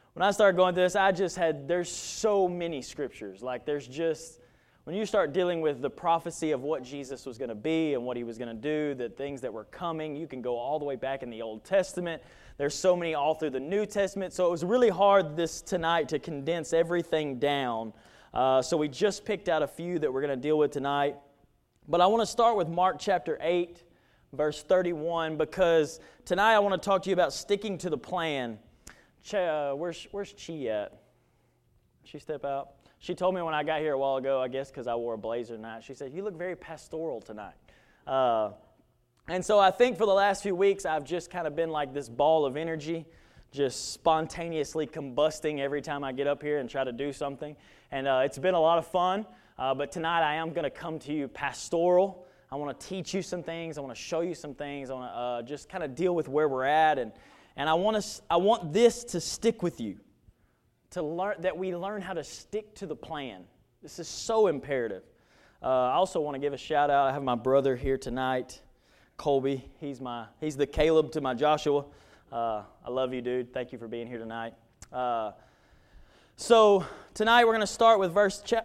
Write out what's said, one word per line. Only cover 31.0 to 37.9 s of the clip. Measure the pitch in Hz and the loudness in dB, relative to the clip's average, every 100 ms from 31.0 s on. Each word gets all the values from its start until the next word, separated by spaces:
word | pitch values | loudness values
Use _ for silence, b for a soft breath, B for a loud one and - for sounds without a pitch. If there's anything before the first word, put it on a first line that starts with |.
| _ _ _ _ _ _ _ _ _ _ | _ _ _ _ _ _ _ _ _ _
She | - 147 | -18 -18
step | - 147 | -8 -6
out? | 143 139 135 _ b b | -2 -4 -6 _ b b
She | - | -8
told | 180 185 | -2 0
me | 185 | 0
when | 165 | -2
I | 151 | -2
got | 151 156 | 0 0
here | 156 | 0
a | 135 | 0
while | 135 135 | 2 0
ago, | 131 135 | 2 0
I | 127 | 0
guess | 131 135 | -4 -6
'cause | - 120 | -8 -4
I | |
wore | 120 120 | -4 -4
a | 110 | -6
blazer | 110 120 113 113 | -4 -6 -6 -10
tonight, | 113 113 | -12 -14
she | 113 | -14
said, | 131 135 | -14 -12
"You | 156 | -8
look | 208 | -8
very | 165 180 170 | -8 -8 -8
pastoral | - 156 - 160 160 117 | -12 -16 -12 -8 -6 -8
tonight." | - 107 98 - _ b b | -10 -14 -14 -16 _ b b